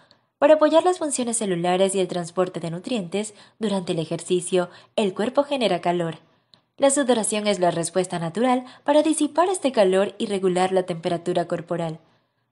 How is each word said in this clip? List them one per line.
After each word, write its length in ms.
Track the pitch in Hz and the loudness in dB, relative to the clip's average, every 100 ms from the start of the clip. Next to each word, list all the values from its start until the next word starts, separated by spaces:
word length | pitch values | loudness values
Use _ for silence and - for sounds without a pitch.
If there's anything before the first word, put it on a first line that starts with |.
| _ _ _ _ | _ _ _ _
para 160 | 294 | 4
apoyar 300 | 302 302 320 | 6 6 4
las 140 | 359 359 | 4 0
funciones 400 | 311 262 233 226 | -4 -4 -4 -2
celulares 580 | 208 170 180 180 196 190 | -2 0 0 2 2 2
y 40 | |
el 60 | 180 | -2
transporte 540 | 175 170 - 180 165 | -4 -4 -2 -2 -4
de 100 | 165 | -8
nutrientes. 640 | 170 - 247 170 196 208 - - _ | -8 -6 -6 -4 -6 -6 -12 -20 _
Durante 340 | 220 196 180 | -2 -2 -2
el 60 | 165 | -4
ejercicio, 720 | 160 165 - 185 170 180 175 - - | -4 -6 -2 -2 0 -2 -2 -8 -8
el 200 | - 202 | -4 -2
cuerpo 280 | 190 220 285 | -2 0 0
genera 380 | 285 277 208 170 | 0 -2 0 0
calor. 380 | 175 175 165 160 _ _ _ _ _ - | 0 -2 -4 -8 _ _ _ _ _ 0
La 140 | 269 | 2
sudoración 580 | 277 254 226 208 214 208 | 2 2 0 0 -2 -2
es 100 | 190 | 2
la 140 | 175 | 2
respuesta 480 | 165 160 190 180 175 | 0 -2 -2 -2 -4
natural 440 | 165 196 254 254 254 - | -6 -2 0 0 -2 -8
para 180 | - 294 | 2 2
disipar 460 | 311 311 294 320 370 | 4 0 0 2 0
este 240 | 370 269 | 0 0
calor 420 | 247 185 190 202 - | 2 4 4 0 -4
y 100 | 226 | -6
regular 440 | 196 185 180 190 | -2 0 2 2
la 140 | 185 | 0
temperatura 640 | 180 165 180 170 170 175 170 | -2 -6 -4 -4 -2 -2 -2
corporal. 500 | 170 165 170 165 160 _ _ _ _ _ | -6 -6 -6 -6 -8 _ _ _ _ _